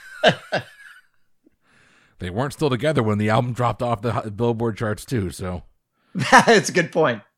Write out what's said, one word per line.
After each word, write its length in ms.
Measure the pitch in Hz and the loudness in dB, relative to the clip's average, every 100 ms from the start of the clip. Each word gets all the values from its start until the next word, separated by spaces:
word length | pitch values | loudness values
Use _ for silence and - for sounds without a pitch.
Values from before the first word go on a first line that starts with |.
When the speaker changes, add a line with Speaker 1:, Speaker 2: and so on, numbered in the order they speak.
| - - | -20 0
Speaker 1:
<laughs> 400 | - - - 190 - - - - _ _ _ _ _ _ _ _ _ _ _ - | 0 0 -6 -8 -8 -20 -20 -20 _ _ _ _ _ _ _ _ _ _ _ -12
Speaker 2:
They 100 | 90 | -8
weren't 220 | 95 139 | -4 -4
still 160 | - 151 | -2 -2
together 320 | 123 147 143 | 0 0 0
when 160 | 110 104 | 2 2
the 100 | 107 | 2
album 240 | 110 123 | 2 0
dropped 300 | 117 120 107 | -2 -2 -2
off 180 | 120 113 | -2 -2
the 300 | 117 117 110 101 | -2 -4 -6 -2
Billboard 400 | 120 113 117 98 | -2 0 -2 -2
charts 280 | 113 - - | -4 -6 -4
too, 240 | 120 92 | -4 -4
so. 340 | - 92 90 - _ _ | -6 -8 -10 -12 _ _
Speaker 1:
<laughs> 260 | _ _ 190 131 | _ _ -6 4
That's 380 | 254 - 220 143 | 6 8 4 4
a 20 | |
good 200 | 170 165 | -2 -2
point. 300 | 175 151 110 - | 0 0 0 -10